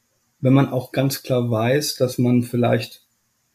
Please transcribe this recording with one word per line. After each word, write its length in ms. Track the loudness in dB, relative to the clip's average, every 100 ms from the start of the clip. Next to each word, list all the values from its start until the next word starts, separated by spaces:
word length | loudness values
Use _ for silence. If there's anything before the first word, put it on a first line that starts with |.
| _ _ _ -4
wenn 120 | 2
man 160 | 4 2
auch 240 | -2 -6
ganz 300 | -4 -2 -4
klar 280 | -4 -2 0
weiß, 460 | -2 0 0 -2 -2
dass 220 | -4 0
man 240 | 2 2
vielleicht 600 | 0 0 0 0 -4 -16 _ _ _ _ _